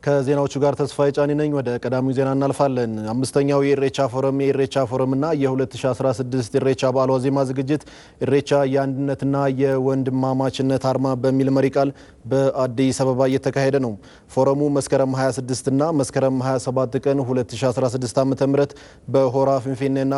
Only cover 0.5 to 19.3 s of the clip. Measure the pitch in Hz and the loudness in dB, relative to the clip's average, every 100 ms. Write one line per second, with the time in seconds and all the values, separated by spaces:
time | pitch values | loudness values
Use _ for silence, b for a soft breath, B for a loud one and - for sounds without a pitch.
0.5 | 139 143 135 139 - 143 143 143 147 151 | 0 0 0 -4 0 0 2 0 0 0
1.5 | 143 123 120 120 127 131 131 135 135 139 | -2 -2 -4 -2 -2 0 0 0 0 0
2.5 | 135 143 123 117 110 107 120 131 143 143 | 2 0 0 -2 -4 -4 -4 0 0 2
3.5 | 143 139 139 135 - 135 127 135 135 139 | 2 2 2 0 0 -2 0 0 0 0
4.5 | 127 131 139 127 127 131 135 156 156 135 | 2 0 0 -2 0 0 0 0 0 0
5.5 | 131 131 113 135 123 135 127 123 131 117 | 0 -4 -2 -4 0 0 -2 -2 -4 -2
6.5 | 139 131 131 131 127 131 131 131 139 135 | 0 0 0 0 2 2 2 0 0 0
7.5 | 131 131 147 - B B B 131 143 139 | -2 -2 -4 -4 B B B 0 0 2
8.5 | 143 139 135 135 135 139 131 139 139 139 | 2 2 0 0 -2 -4 -2 -2 0 0
9.5 | 131 139 135 131 135 131 131 131 131 135 | 0 0 2 0 0 0 0 0 0 -2
10.5 | - 135 131 131 127 135 127 131 135 135 | 0 0 0 0 0 0 0 0 2 2
11.5 | 135 135 139 139 139 B B 113 135 135 | 2 2 2 -2 -4 B B -2 0 0
12.5 | 135 - 120 135 120 135 127 131 131 139 | 0 -2 0 0 2 0 2 0 0 -2
13.5 | 135 135 139 127 101 B B B - 131 | 0 0 0 -2 -6 B B B 0 2
14.5 | 139 147 143 131 139 131 131 135 131 123 | 2 0 0 0 0 0 0 0 -2 -4
15.5 | 127 - 135 156 156 131 147 135 131 131 | -4 0 0 2 0 0 0 0 0 0
16.5 | 131 131 127 127 127 139 139 123 127 120 | -2 -2 -2 -2 0 0 0 0 -2 -2
17.5 | 113 131 123 131 127 127 - 135 131 139 | -2 -2 0 -2 -2 -2 0 0 0 0
18.5 | 139 143 - B B - 131 135 | 2 0 -4 B B -2 2 2